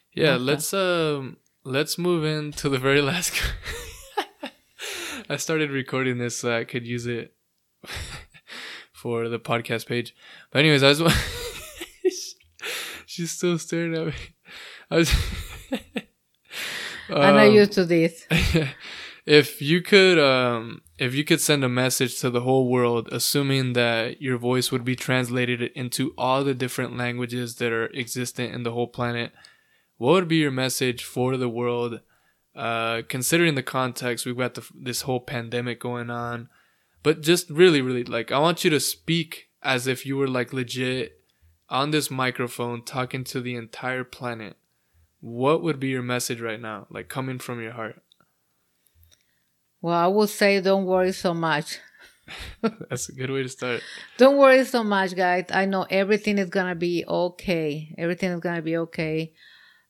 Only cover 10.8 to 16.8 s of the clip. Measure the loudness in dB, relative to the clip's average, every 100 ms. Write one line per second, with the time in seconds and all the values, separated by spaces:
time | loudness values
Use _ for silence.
10.8 | 6 6 4 4 0 -6 -10 -10 -14 -16
11.8 | -18 -4 -2 -2 -8 -16 _ _ -8 -8
12.8 | -8 -14 -14 -8 -8 -2 0 0 -2 -4
13.8 | -2 -2 -4 -6 -12 _ -20 -20 -18 -20
14.8 | 0 2 4 4 2 -6 -10 -14 -8 -8
15.8 | -8 -10 -12 _ _ _ _ -12 -10 -8